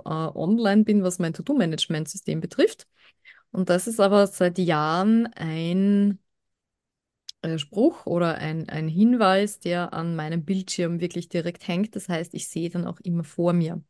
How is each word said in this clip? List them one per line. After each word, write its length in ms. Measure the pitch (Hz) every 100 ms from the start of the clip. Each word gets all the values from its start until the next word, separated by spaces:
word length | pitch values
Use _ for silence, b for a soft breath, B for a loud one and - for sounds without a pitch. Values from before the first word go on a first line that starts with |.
| -
äh, 40 |
online 720 | 156 160 - 160 226 220 202 214
bin, 180 | 208
was 160 | 185 180
mein 140 | 165
To-Do-Management-System 1080 | 160 - 285 175 151 - 160 156 - - 160
betrifft. 480 | 165 - 392 - - b b b b b _
Und 180 | - 185
das 180 | 175 185
ist 120 | 226
aber 280 | 196 202 202
seit 300 | - 180 175
Jahren 680 | 175 156 151 165 196 226 233 -
ein, 840 | 165 160 165 180 196 202 202 190 _ _ _ _ _ _ _ _ _ _ - -
äh, 160 | 165 160
Spruch 480 | 147 196 269 - -
oder 300 | 170 170 165
ein, 340 | 156 160 156
ein 180 | 151 160
Hinweis, 720 | 160 220 247 202 190 208 -
der 340 | 180 175 175
an 220 | - 165 165
meinem 300 | 156 165 151
Bildschirm 540 | 190 185 - 175 170
wirklich 300 | 175 175 175
direkt 380 | 175 170 175 -
hängt. 280 | 175 214 -
Das 140 | -
heißt, 240 | 170 170
ich 140 | - -
sehe 200 | - 170
dann 160 | 175 175
auch 140 | 175
immer 220 | - 170
vor 300 | 160 - 175
mir. 280 | 175 160 170 -